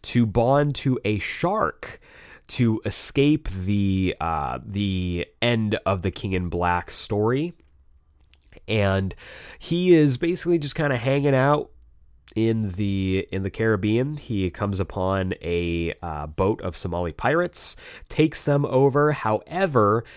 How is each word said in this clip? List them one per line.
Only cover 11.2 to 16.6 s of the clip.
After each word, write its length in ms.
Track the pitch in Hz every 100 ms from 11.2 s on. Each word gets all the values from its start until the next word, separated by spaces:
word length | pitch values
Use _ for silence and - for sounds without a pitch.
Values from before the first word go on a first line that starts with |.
| 143 131
out 360 | 135 147 - - - - - - - 110
in 340 | 113 113 104
the, 540 | 92 101 98 95 92 -
in 100 | 98
the 80 | 95
Caribbean. 640 | - 113 107 104 113 139 151
He 360 | - 104 92
comes 280 | - 101 95
upon 540 | 92 98 92 95 92 -
a, 520 | 85 87 85 85 82 -
uh, 240 | 85 76 76
boat 340 | 76 98 110